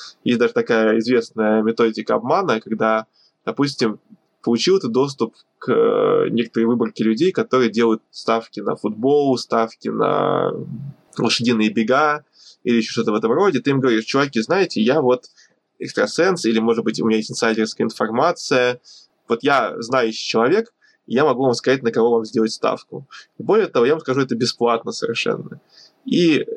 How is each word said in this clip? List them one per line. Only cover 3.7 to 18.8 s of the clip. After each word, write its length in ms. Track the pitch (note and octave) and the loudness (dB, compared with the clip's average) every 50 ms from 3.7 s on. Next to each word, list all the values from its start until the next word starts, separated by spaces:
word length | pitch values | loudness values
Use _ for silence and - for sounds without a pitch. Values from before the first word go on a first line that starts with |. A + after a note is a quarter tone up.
| C#3 - B2+ A2 G#2 - _ _ - _ _ _ _ _ - | 0 -2 -2 -2 -2 -4 _ _ -20 _ _ _ _ _ -2
получил 340 | - A#2 A2+ - - F#3+ F#3+ | -2 0 0 2 2 2 2
ты 100 | - A#2+ | 0 0
доступ 460 | A2+ B2 C3+ C#3+ C#3 - A#2 A2 - _ _ _ _ _ | 0 0 0 0 -2 -4 -6 -6 -6 _ _ _ _ _
к, 140 | - - A#2 | -4 -2 0
э, 560 | A2+ A2+ A2 G#2 G2+ G2+ G2 F#2+ F#2 F#2+ G2+ | 2 2 2 2 2 2 2 2 2 0 0
некоторой 360 | A2+ A2+ A#2 A2+ - A2+ A2+ | 0 -2 -4 -2 -2 -2 0
выборке 360 | A2+ B2 A#2 A#2 A2 - - A2 | 0 2 0 0 -4 -2 -2 0
людей, 300 | A2 A2+ A2+ D#3 F#3+ F3+ | 0 0 2 0 0 0
которые 380 | - A2 - - C3 B2+ A2+ | -2 -4 0 0 2 2 2
делают 320 | G2+ A2+ A#2 A#2 A2 A2 - _ | 2 2 2 2 2 0 -4 _
ставки 500 | _ - - - A2+ A#2 A#2 - - - | _ -10 -2 -2 -2 -2 -2 -6 -12 -8
на 160 | G2+ G2+ G2 | -6 -6 -6
футбол, 600 | - - A2 G#2+ G#2+ A2+ C3+ C#3+ D3 C#3+ C#3 C3 A#2 | -4 -4 -6 -6 -2 0 2 2 2 2 2 0 0
ставки 500 | - - A#2+ A#2 A2+ A2+ - _ - A2+ | -2 -2 0 0 0 -2 -6 _ -10 -8
на 640 | A2 A2 G#2+ F#2+ F#2 G2 F#2+ F#2 F#2 F2+ F2+ - - - - - - - - - - _ _ _ - - | -4 -2 0 0 0 0 0 0 0 0 0 -2 -4 -6 -10 -12 -12 -12 -12 -14 -16 _ _ _ -6 -2
лошадиные 520 | - A#2 - - A#2 A#2+ A#2 A2 G#2+ G#2+ | -2 0 0 0 0 0 2 2 2 0
бега 540 | G#2 A2+ A2+ G#2+ B2+ C#3 D3+ D3+ D3 D3+ - _ _ _ - - - _ _ | 0 0 0 2 2 2 2 2 0 -2 -6 _ _ _ -20 -20 -20 _ _
или 140 | - A#2+ | 0 0
еще 160 | A#2 A2 - - | 0 0 -2 -4
что-то 200 | A#2 A2+ A#2 G#2+ | -2 -2 0 0
в 20 | |
этом 160 | A2 A2 A2+ A#2+ | 0 0 0 2
роде. 280 | D#3 G3 G3+ D#3 B2+ | 4 2 2 2 2
Ты 100 | - C#3 | 0 0
им 100 | C#3 C3+ | 0 2
говоришь: 240 | B2+ C3 A2+ G#2+ A2 | 2 2 2 2 0
«Чуваки, 360 | - - - C#3+ C#3+ C#3 A2+ | 0 0 0 0 0 0 -4
знаете, 400 | A2 - D#3+ F#3+ F#3+ E3+ - - | -2 0 0 0 0 0 0 0
я 200 | A2 A3+ C3+ D#3+ | 2 2 2 2
вот 240 | D3 B2 B2 B2 - - _ _ _ _ _ _ _ _ _ _ | 4 2 2 0 -2 -12 _ _ _ _ _ _ _ _ _ _
экстрасенс», 640 | - - - - G#2 G#2 - - E3 F#3+ F#3+ - - | -12 -6 -2 -2 -2 0 2 0 2 2 2 0 0
или, 160 | A2+ A#2 A2+ | 0 0 2
может 240 | A2 A2+ A#2 A2 G#2 | 2 2 0 0 0
быть, 160 | A2+ A2+ - | -4 -4 -2
«У 60 | E2+ | 0
меня 100 | A2+ A2 | 0 0
есть 140 | A2 A2 - | 0 -2 -4
инсайдерская 560 | - - - A2+ A2+ G#2+ A2 A2 - - B2 | -6 -2 0 0 0 0 -2 -4 -2 -4 -4
информация». 960 | A2+ - - B2 G#2+ A2 A#2+ C#3+ E3+ F3 - - - C#3+ B2+ B2 B2 B2+ B2+ | -4 -2 -4 -4 -2 0 0 0 0 0 -2 -4 -2 0 2 2 2 0 -4